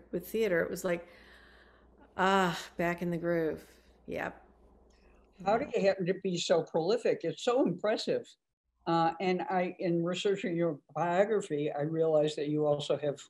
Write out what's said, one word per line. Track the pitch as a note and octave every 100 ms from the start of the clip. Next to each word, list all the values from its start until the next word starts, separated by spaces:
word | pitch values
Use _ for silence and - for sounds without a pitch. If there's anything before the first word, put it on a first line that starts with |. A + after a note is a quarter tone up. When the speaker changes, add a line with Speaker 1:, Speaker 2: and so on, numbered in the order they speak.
| -
Speaker 1:
with | F3 -
theater, | A3 G#3+ E3+
it | F3
was | F3+
like, | F#3 E3+ - - - - - - - _ _ _ - -
ah, | F#3+ G3 F#3 D#3+ - -
back | E3+ F3
in | F3
the | E3+
groove. | E3+ E3+ D#3+ D#3+ - - _ _ -
Yep. | D#2+ - - - _ - - _ _ - - _ - F#3
Speaker 2:
How | A#3
do | D4
you | A3+
happen | G3 F#3+ F3
to | F#3
be | G3 E3+
so | - E3+
prolific? | D#3 E3+ E3 A#3 G#3 -
It's | E3 D#3+
so | - B3 C4
impressive. | - G#3 A3+ - B2+ - - _ _ _ _ -
Uh, | E3 E3 -
and | F#3 F3+ -
I, | F#3 F3+ -
in | F3+ E3+
researching | E3+ F3+ G#3 G3 F#3 E3+
your | E3+ C#3+ _
biography, | D3+ E3+ F3 A3+ G#3 - D3 D3
I | D3
realized | D3+ D#3+ D#3+ D3+ D3+ D3+
that | D3
you | D3+ D3+
also | D3 - C#3+
have | D3 C#3+